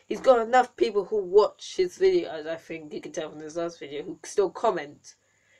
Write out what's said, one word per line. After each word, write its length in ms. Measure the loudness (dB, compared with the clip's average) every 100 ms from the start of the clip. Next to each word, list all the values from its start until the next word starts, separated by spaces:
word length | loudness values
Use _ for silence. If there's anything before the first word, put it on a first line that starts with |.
| -10
he's 140 | 0
got 180 | 4 4
enough 380 | 4 2 2 0
people 300 | 0 0 -2
who 100 | -2
watch 580 | 4 6 6 2 -6 -2
his 220 | -2 2
videos, 480 | 2 4 0 -6 -8
I 100 | -10
think 360 | -10 -14 -12
you 80 | -14
can 100 | -12
tell 200 | -10 -10
from 100 | -10
his 160 | -10 -6
last 240 | -6 -8
video, 240 | -12 -10
who 160 | -10 -14
still 260 | -6 0 0
comment. 680 | 0 -2 -2 -6 -16 -20 -20 _ _ _